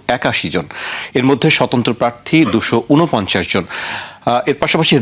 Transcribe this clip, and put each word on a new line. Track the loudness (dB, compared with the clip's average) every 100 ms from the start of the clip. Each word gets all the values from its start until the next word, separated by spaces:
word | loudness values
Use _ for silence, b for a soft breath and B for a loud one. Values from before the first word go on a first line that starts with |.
| -2
একাশি | -2 0 -2 -2
জন, | -4 -6 B B B B 0
এর |
মধ্যে | 2 4 2 2
স্বতন্ত্র | 2 0 0 0
প্রার্থী | -2 -4 0 2 4
দুশো | 2 0 -2 2
ঊনপঞ্চাশ | 2 2 0 0 -2 0
জন। | -2
আহ, | -4 -8 -8 -10 -12 -8 -2 0 0
এর | 0
পাশাপাশি | 0 2 2 4